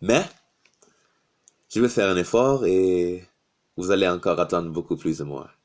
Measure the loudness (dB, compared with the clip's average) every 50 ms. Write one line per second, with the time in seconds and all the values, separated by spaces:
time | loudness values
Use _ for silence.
0 | 0 2 2 2 2 -2 -10 _ _ _ _ _ _ _ _ _ _ _ _ _
1 | _ _ _ _ _ _ _ _ _ _ _ _ _ _ -2 0 0 2 2 2
2 | 2 2 2 2 0 0 2 2 4 4 2 2 2 2 2 2 2 2 2 2
3 | 0 -2 -4 -8 -10 _ _ _ _ _ _ _ _ _ _ -10 -2 0 0 2
4 | 2 0 0 -2 0 -2 0 0 0 -2 -2 -4 -4 -2 -6 -6 -4 -4 -6 -6
5 | -4 -4 -4 -4 -6 -10 -10 -12 -12 -16 _ _